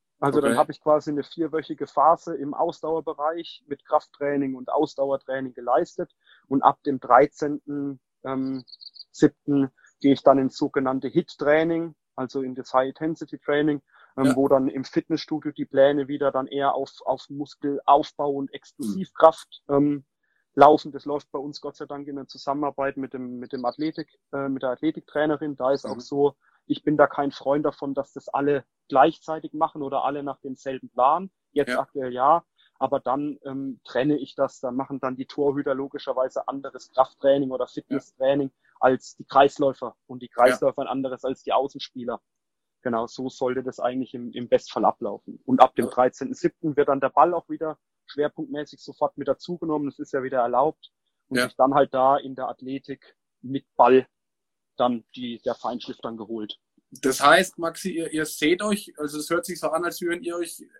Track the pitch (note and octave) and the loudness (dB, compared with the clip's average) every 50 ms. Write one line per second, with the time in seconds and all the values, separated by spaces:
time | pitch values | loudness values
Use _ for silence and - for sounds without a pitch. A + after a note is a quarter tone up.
0 | _ _ _ - - C#3+ C3+ D3 C#3 - A#2 A#2+ D3+ - C#3+ - - D#3 D3+ D3+ | _ _ _ -4 -2 0 2 2 2 4 4 2 2 0 -2 -4 0 2 2 2
1 | - D#3 D3 C#3+ C3+ - - E3+ D#3+ D3+ D3+ D#3+ - - D#3+ - D3 - - C#3+ | 2 0 -4 -4 -6 -6 -6 -6 -6 -4 -4 -6 -6 -6 -8 -8 -8 -4 0 4
2 | C#3 D#3 E3+ E3+ - E3+ E3 C#3 C#3 C#3+ - - D#3+ E3+ D#3 - - D#3 D#3+ D#3+ | 6 6 4 4 0 -8 -8 -8 -6 -6 -4 -2 -2 -4 -4 -6 -6 -4 -4 -4
3 | D3+ D#3+ D#3 - D3 D#3 E3+ E3+ E3 - - - _ - C#3 - _ - D3+ D3+ | -4 -6 -8 -4 -4 -4 -4 -6 -8 -12 -16 -16 _ -12 -12 -12 _ 0 0 0
4 | - _ _ - C#3+ C#3+ C#3+ C#3+ C#3 C3+ C3 B2+ B2+ - - D3 D#3 D3+ - - | 0 _ _ -6 -4 -2 -2 -2 -2 -4 -6 -8 -8 -4 -2 0 0 0 -2 -4
5 | C#3 C#3 C3+ C3+ _ - C3 C3+ C3 C3 B2 - B2 B2 B2+ D#3 F3 - - - | -4 -2 -4 -4 _ -6 -6 -6 -6 -8 -10 -8 -4 0 0 0 0 -2 -6 -10
6 | F3 - _ _ _ _ _ _ _ - C3+ C#3 - C#3 C#3 _ - D3 C3+ B2+ | -10 -10 _ _ _ _ _ _ _ -2 0 2 4 2 2 _ -2 -4 -4 -4
7 | - A#2+ B2 B2+ C#3 - _ - D#3+ D3 D3 - _ C#3+ C#3+ C#3+ C#3+ C#3+ C#3 C3 | 2 4 6 6 6 4 _ -4 -6 -6 -6 -6 _ -8 -8 -6 -6 -6 -8 -12
8 | _ _ _ _ - C3 C3+ C3 C3 C3 C3+ C3 B2+ _ - - - - _ - | _ _ _ _ -8 -6 -4 -4 -4 -4 -6 -8 -10 _ -20 -20 -20 -20 _ -20
9 | - _ - - D#3 C#3+ - _ - - C#3+ C#3 C3+ C3+ _ _ _ _ _ _ | -20 _ -2 4 4 4 4 _ -4 -2 0 0 0 0 _ _ _ _ _ _
10 | - C#3 C3+ - - C#3+ C3+ C#3 C3 C3 - - D3+ C#3 - C#3+ C3+ C3 C3 C3+ | 2 2 4 6 6 6 6 6 4 0 -2 -4 -4 -2 -2 -2 -2 -2 -2 -2
11 | - C3 - E3 - - - - D3 D3 D3 D#3 D#3+ E3+ E3 E3 E3+ E3 D3+ _ | -4 -2 -2 -2 -2 -2 -4 -2 2 2 4 4 4 2 0 -2 -4 -6 -10 _
12 | _ _ - - B2+ A#2+ - C#3 C3 B2+ B2+ C3 B2+ - - C3 C3 C3+ C3 - | _ _ -10 -10 -8 -6 -6 -6 -6 -6 -8 -10 -6 -2 0 0 0 0 -2 -6
13 | D#3 D#3+ E3 - D#3+ - - C#3 _ - D3 D3 D3+ D#3 D3 C#3 - _ _ _ | -4 -4 -4 -6 -10 -14 -14 -10 _ -2 0 0 0 0 -2 -4 -6 _ _ _
14 | _ _ - C3 C3+ C3+ B2+ C3 C#3 C3+ C#3 C3+ C3 C3 - C3+ B2+ - - E3 | _ _ -4 0 0 2 2 2 2 4 4 4 2 2 -2 -4 -6 -4 -4 -4
15 | - - E3 C#3+ - - D#3+ D3+ - D3+ C#3+ - C#3+ - C3+ C#3 C3+ C#3+ D3 D3 | -2 -2 -4 -4 -4 -4 -6 -6 -6 -6 -6 -8 -8 -2 2 4 4 4 4 2
16 | C3+ B2+ D3 C#3 C#3+ C#3 C3+ C3 C3 - - C#3 C#3 C#3 C3 C3 C#3 - - - | -2 -4 -4 -2 -2 -2 0 -2 -4 -4 -4 -2 0 0 0 -2 -4 -8 -12 -8
17 | - - C3+ C3 - - C#3+ C#3 D3 C#3 - _ - C#3+ C#3+ - - - C#3+ D3 | -4 -4 -4 -4 -6 -12 -10 -10 -10 -10 -10 _ -6 -4 -4 -2 4 4 4 4
18 | C3+ - - - D3 D3 C#3 C#3 C#3 - - C3+ _ - _ - C3+ G#2+ G2 - | 4 0 -6 -6 -4 -2 -2 -2 -4 -8 -10 -14 _ -18 _ -8 -6 -6 -4 -6
19 | F#3+ - - - D#3 D#3+ D#3+ - - _ - - _ - C#3+ C#3+ C#3+ D3 C#3+ C#3 | -6 -8 0 6 6 6 6 4 -6 _ -20 -14 _ -2 0 2 2 2 0 -4
20 | C#3 _ _ _ _ _ _ _ _ _ - C3+ C#3+ D3 D#3 D3+ - D#3 C3+ C3+ | -8 _ _ _ _ _ _ _ _ _ 6 8 10 10 10 6 2 -4 -12 -12
21 | - C#3+ C#3+ C#3+ - _ - C#3+ C3+ D3 C#3+ - - G3 - - D3+ - D3 C#3+ | -8 -6 -6 -6 -8 _ -8 -8 -8 -8 -10 -12 -12 -12 -12 -12 -14 -12 -12 -12
22 | C#3+ D3 C#3 C#3 C3 - - - - C#3+ C#3 D3 D3 C#3 C3+ - C3+ C#3 - C#3 | -12 -10 -12 -12 -12 -14 -16 -10 -4 -4 -2 -2 -2 -4 -2 -2 -4 -4 -4 -4
23 | C3 B2 - B2+ B2+ B2 B2 A#2+ B2 A#2+ - C3 B2 A#2+ - - D3+ D#3+ D#3 - | -8 -8 -8 -10 -10 -10 -10 -12 -12 -10 -8 -6 -4 -4 -4 -4 -4 -6 -6 -6
24 | D3+ _ _ _ _ _ - C#3 C#3 C#3 C3+ C3 - C3 B2 - - D#3+ D#3 E3 | -10 _ _ _ _ _ -8 -6 -4 -4 -4 -4 -2 -4 -4 -2 -2 -4 -4 -4
25 | - _ - D3+ D3+ D3+ D3+ C#3 D#3 D3+ C#3 - B2+ C3 C#3+ C#3 - A2+ G#2+ A#2+ | -8 _ -2 -2 0 0 0 -2 -4 -6 -6 -2 0 0 0 0 -2 -8 -10 -10
26 | B2+ - C#3+ C#3+ C#3+ C#3+ - _ _ _ _ _ _ - D3 - - D3 D3+ C#3+ | -10 -4 0 2 2 2 0 _ _ _ _ _ _ -6 -4 -2 0 2 4 4
27 | C#3+ - - - C#3+ C#3 - - - C3+ C#3 D3+ D3+ D3 - - D3 C#3 C3+ C#3 | 4 4 4 0 -4 -4 -4 -4 -2 0 0 0 0 -2 -4 -4 -6 -6 -4 -6
28 | C3+ - - C#3 - - - C3 C#3+ C#3+ D3 C#3 - _ _ _ _ - C3+ C3 | -6 -8 -10 -18 -10 -4 -2 -2 0 0 0 -2 -4 _ _ _ _ 0 4 6
29 | D3 E3 D#3+ - _ - D#3 D#3+ D3+ D#3 - D3+ D#3+ D#3 - D#3+ C#3 C3+ C3+ C3 | 6 6 4 -2 _ -10 -8 -8 -8 -8 -4 -2 -2 -2 -2 -4 -8 -4 -4 -2
30 | - C3+ C#3+ D3 C#3 C#3+ C3+ _ - C3+ B2+ - - C3+ C3 B2+ - B2 - B2 | -2 -2 -4 -4 -6 -8 -10 _ -10 -12 -12 -12 -10 -10 -10 -10 -10 -8 0 2
31 | B2 C#3 D#3 F3 G3 F#3+ _ _ _ _ - C#3+ C#3 B2+ B2 B2 - - - C#3+ | 4 4 4 2 -2 -6 _ _ _ _ -2 -2 0 0 0 -2 -4 -4 -6 -6
32 | C3 B2 B2 B2 C3 C#3+ D#3+ E3+ - _ _ _ _ _ _ - C3 C3 C#3 C3 | -6 -4 -2 2 4 4 4 4 2 _ _ _ _ _ _ -4 -2 -2 -2 -2
33 | - A#2+ B2+ C#3+ D3 D3+ C3+ - - C#3 C3+ C3+ C3+ C3+ - - _ - - A#2+ | 0 0 -2 -2 -2 -6 -8 -10 -10 -10 -8 -8 -8 -8 -10 -12 _ -6 -2 0
34 | C3 D3+ D3 D3 C3+ - - - C#3 B2+ - - - B2+ B2 C3 C3+ - C#3 C3 | 2 2 0 0 -2 -6 -4 -2 -2 -2 -2 -6 -8 -6 -4 -6 -6 -6 -8 -6
35 | - B2+ B2+ B2+ C3+ - - - C#3+ C#3+ C3+ C#3+ C#3+ D3 C3+ C3 C#3 C#3 - C#3 | -6 -6 -6 -6 -10 -8 -4 -2 0 0 0 0 0 -2 -2 -2 -4 -6 -8 -8
36 | - C3+ B2+ B2 C3 C3 - A#2 - - C3 C#3 C3+ C3+ - B2+ - - - B2+ | -6 -4 -2 0 -2 -2 -2 -6 -6 -6 -6 -6 -8 -10 -12 -14 -18 -4 2 2
37 | C3 - _ _ - C#3 C#3 C#3 C#3 C3 C3 B2+ B2 - - - - - C#3+ C#3 | 2 2 _ _ 4 4 4 4 2 -2 -2 -4 -4 -6 -6 -12 -8 -6 -6 -6
38 | - _ _ - C3 C3+ C#3+ C#3+ C#3 C3+ _ _ _ _ _ - - B2+ C3 B2 | -6 _ _ -2 0 2 2 2 0 -4 _ _ _ _ _ 2 4 4 4 2
39 | - - - - - - - C3+ C#3+ C#3+ - - D3 C3+ B2+ - B2+ A#2 - _ | -2 -10 -20 -20 -8 2 6 6 6 6 4 2 0 0 0 -2 -8 -12 -12 _
40 | _ - B2+ B2+ B2 A#2 - A#2+ A#2+ C3 B2+ B2 D3 C3+ - - C3+ - B2 C3+ | _ -16 -16 -16 -16 -6 2 6 6 6 6 4 0 0 0 -2 -4 -4 -4 -4
41 | C3 C3 B2+ A#2+ - C3+ C3+ - - C3+ G2 A#2+ C3+ C3+ - C#3+ - - - B2+ | -4 -6 -6 -6 -6 -6 -6 -6 -4 0 0 0 0 -2 -6 -10 -16 -14 -12 -10
42 | A#2+ A#2+ A2+ G#2 _ _ _ _ _ _ _ _ _ _ _ _ - B2+ A#2 A2+ | -8 -8 -8 -8 _ _ _ _ _ _ _ _ _ _ _ _ -6 -2 -2 -2
43 | A#2 A#2 - - B2+ C3 - - C3+ B2 B2+ C3 B2+ C3 A#2+ - - A#2+ B2+ C3 | -2 -4 -8 -8 -10 -8 -6 -2 -2 -2 -2 -2 -6 -8 -6 -4 -2 -2 -2 -4
44 | B2 - - A#2+ A#2+ A#2+ A2+ A#2+ B2 A2+ C3 A#2+ - - - A#2 G#2 G#2 - - | -6 -8 -10 -12 -12 -10 -10 -10 -4 0 0 0 0 0 -2 2 2 2 2 2
45 | A#2 G#2 G#2 - _ - - - _ - B2+ B2+ B2+ - - - A#2 - - - | -4 -8 -8 -8 _ -16 -18 -10 _ 2 4 6 6 6 4 2 -4 -2 2 2
46 | B2+ B2+ - - C#3 A#2 B2+ - - E3 - _ - D#3 C#3 C#3+ C#3+ - C#3 C#3 | 2 2 0 -2 -10 -10 -6 -4 -4 -4 -4 _ -6 -2 0 0 2 2 2 0
47 | C3+ B2+ - C#3 D#3 F3 F3 E3+ - - D#3 D#3 D#3+ D#3 D3 _ _ _ _ _ | 0 0 4 4 4 4 2 -2 -6 -8 -10 -8 -8 -8 -8 _ _ _ _ _
48 | _ - - C#3+ D3 D3 - - D#3 B2+ C3+ D3 D3 - - - - - C3+ - | _ -10 -4 -2 -2 -2 -4 -6 -10 -8 -8 -10 -10 -10 -14 -20 -20 -14 -6 -2
49 | D3 C#3+ - C#3+ C#3 C#3 C3 - - - F3+ E3 F3+ E3 D3+ D3+ D3 C#3 - - | -2 -2 -2 -4 -4 -4 -4 -4 -4 -10 -10 -8 -4 -4 -4 -2 -4 -6 -8 -10
50 | D3 - - C#3 B2+ C3 C#3 B2+ A#2+ A#2+ A#2+ B2 C#3 D#3 - _ - - _ _ | -10 -6 -6 -6 -4 -2 0 0 0 2 2 2 2 2 0 _ -12 -20 _ _
51 | _ _ _ _ _ - C3 B2 B2+ B2+ - - B2+ C3+ C#3 D3 C#3 C3+ - C3 | _ _ _ _ _ -6 -2 -2 -2 0 2 2 2 4 4 4 2 2 2 2
52 | C3 C3+ C#3 C3+ - C3+ C3+ B2+ B2+ A#2 A#2+ - C3 B2+ C3+ C3+ - - C3+ - | 4 4 4 2 0 -6 -10 -10 -8 -10 -10 -10 -10 -10 -10 -10 -10 -12 -16 -16
53 | _ - _ _ _ _ _ _ - B2 C3+ C#3 - _ _ - B2 A#2+ C3 C3 | _ -20 _ _ _ _ _ _ -10 -8 -8 -8 -8 _ _ 4 6 8 8 6
54 | B2+ _ _ _ _ _ _ _ _ _ _ _ _ _ _ - B2 B2 A#2+ A2+ | 4 _ _ _ _ _ _ _ _ _ _ _ _ _ _ 0 0 0 0 -2
55 | - _ - B2+ B2 A#2+ A#2 G#2+ - B2 A#2 - - A#2 B2 A#2 - - B2 - | -8 _ -14 -12 -10 -10 -10 -8 -6 -6 -6 -4 -6 -8 -8 -8 -8 -12 -14 -12
56 | - A#2 A2+ A2 G#2+ G2+ A2+ A2+ G#2 - - _ _ _ _ _ _ _ - - | -12 -12 -10 -10 -10 -10 -10 -10 -10 -10 -14 _ _ _ _ _ _ _ -8 -2
57 | - C3+ B2+ - C3+ C#3+ D#3+ F#3 F#3 - - - E3+ E3 E3 - - F#3+ - E3 | -2 0 0 2 4 6 6 6 4 0 -4 -8 -8 -8 -6 -6 -8 -8 -6 -6
58 | E3 D3 D#3 D#3 D#3 D3+ - - D3+ D3+ F3+ F3+ G#3 G#3+ G3+ G3+ - - - - | -8 -6 -4 -4 -4 -4 -4 -2 0 0 0 0 0 -2 -2 -4 -6 -10 -12 -10
59 | D3+ D3 D3 D3+ D3+ - E3+ E3+ F3 - F3 D#3+ - D3 D#3 E3 F3 E3+ E3 - | -10 -8 -8 -8 -6 -4 -4 -4 -4 -6 -8 -6 -6 -4 -4 -2 -4 -4 -6 -6
60 | F3 E3+ E3+ F3 - E3+ E3+ F3 E3+ E3 - - - - _ | -6 -6 -6 -6 -6 -8 -6 -6 -8 -8 -10 -16 -20 -20 _